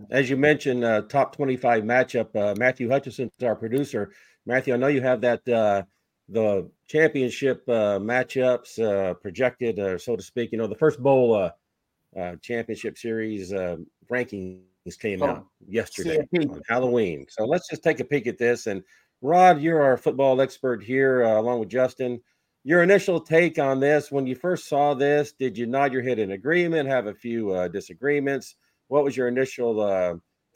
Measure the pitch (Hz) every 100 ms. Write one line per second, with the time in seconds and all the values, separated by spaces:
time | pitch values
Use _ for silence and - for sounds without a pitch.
0 | 104 127 127 135 147 151 143 123 117 107
1 | 104 139 131 - 139 123 120 117 107 123
2 | 123 120 107 107 101 101 127 - 117 139
3 | 139 113 117 - 123 127 113 131 139 110
4 | 101 - _ _ 110 127 135 123 135 139
5 | 131 127 120 117 - 113 107 101 95 _
6 | _ _ - 107 107 98 85 _ _ 156
7 | 160 143 123 - 135 123 - 113 104 98
8 | 107 123 127 135 127 123 - - 113 98
9 | 95 87 101 87 123 - 117 101 98 90
10 | - 113 - 127 113 113 107 110 156 151
11 | 135 131 120 107 90 - _ _ _ _
12 | _ 95 87 85 - 117 110 104 110 -
13 | 117 113 110 104 90 98 90 82 80 _
14 | - 123 123 101 92 92 92 _ - -
15 | 110 92 - 82 - _ - 107 - -
16 | 165 156 151 175 151 - - 120 127 120
17 | 98 73 67 - 110 175 - 151 165 127
18 | - 147 113 - 120 120 110 98 - _
19 | _ - 131 180 185 156 160 160 143 123
20 | 156 131 135 131 135 - 131 113 101 131
21 | 135 127 117 107 117 123 101 120 127 -
22 | 127 120 _ _ _ _ 131 175 175 202
23 | 196 165 - 160 170 160 139 135 143 147
24 | 143 139 131 127 180 170 - 139 147 131
25 | 143 147 147 - 131 101 117 135 139 127
26 | 123 113 98 98 123 175 175 165 135 131
27 | 104 - 120 117 104 92 90 95 - 85
28 | 139 147 139 135 - _ _ _ - 143
29 | 139 123 123 127 131 - 120 107 101 95
30 | 90 87 _ _ _